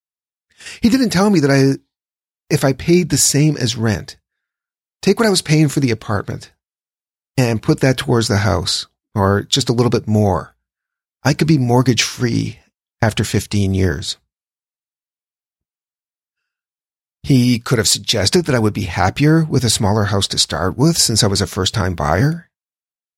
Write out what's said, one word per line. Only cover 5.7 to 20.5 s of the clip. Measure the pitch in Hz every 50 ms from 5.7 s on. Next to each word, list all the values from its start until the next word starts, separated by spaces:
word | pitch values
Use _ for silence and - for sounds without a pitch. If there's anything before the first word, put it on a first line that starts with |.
| - 151
the | 135 120
apartment | 113 - - - 107 104 107 - 101 104 - - _ _ _ _ _ _ _ _ _ _ _ _ _ _ _ _ _
and | - 127 117 117 107
put | - - 156 -
that | - 131 127
towards | - - - 127 117 110
the | 113 104
house, | 101 98 95 90 87 92 - - - - - _ _ _ _ _
or | 107 98 98 101 101 -
just | - - 139 127 -
a | 120
little | 117 120 120
bit | 123 107 -
more, | 107 107 107 107 98 90 78 - - _ _ _ _ _ _ _ _ _ _ _ _ _ _ -
I | 127 151
could | - 165
be | 156 160 135
mortgage-free | 123 120 120 127 127 135 117 104 - - - - 123 117 - 55 - - - - _ _ _ _ _ _ _ _
after | 117 107 - - 101
fifteen | - - 104 - - - 101 98 95 95
years. | 92 92 92 71 - - - - - _ _ _ _ _ _ _ _ _ _ _ _ _ _ _ _ _ _ _ _ _ _ _ _ _ _ _ _ _ _ _ _ _ _ _ _ _ _ _ _ _ _ _ _ _ _ _ _ _ _ _ _ _ _ _ _ _ _ _ _ -
He | 147 143 127 120 123 123 113
could | - - 131
have | 113 101
suggested | - - 107 101 - - 104 92 - - 180 165
that | - 131
I | 120
would | 107 107 101
be | 107 98
happier | 90 - - 90 98 - - 139 151 160 165 165
with | 156 151 - 123
a | 117
smaller | - - 117 95 104 110 101
house | 98 104 101 98 -
to | - -
start | - -